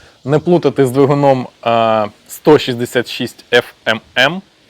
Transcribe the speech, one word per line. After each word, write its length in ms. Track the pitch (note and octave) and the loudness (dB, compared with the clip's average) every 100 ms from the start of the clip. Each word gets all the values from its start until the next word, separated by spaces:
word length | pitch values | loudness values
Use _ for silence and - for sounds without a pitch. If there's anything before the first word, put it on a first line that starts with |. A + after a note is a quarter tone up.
| - _ | -20 _
Не 140 | C3 D3 | -2 -2
плутати 480 | F3 F3 C#3+ B2 C3 | 0 0 0 0 0
з 40 | |
двигуном, 560 | C3 C#3 C#3+ C#3+ C3 A#2+ _ A#2 | 2 2 2 2 0 -4 _ -2
е, 400 | A#2 A2+ A2 G#2 - - | 0 0 0 -4 -8 -20
сто 300 | - - D3 | -4 2 2
шістдесят 500 | - A#2+ A#2+ B2+ A2+ | 2 -6 -4 -4 -6
шість 360 | - A#2+ - - | -8 -10 -12 -2
Ф 200 | A#2+ - - - | -2 -2 -8 -6
М 120 | A2 _ B2+ | -6 _ -2
М. 240 | C3+ F#3 - _ _ | -2 -2 -14 _ _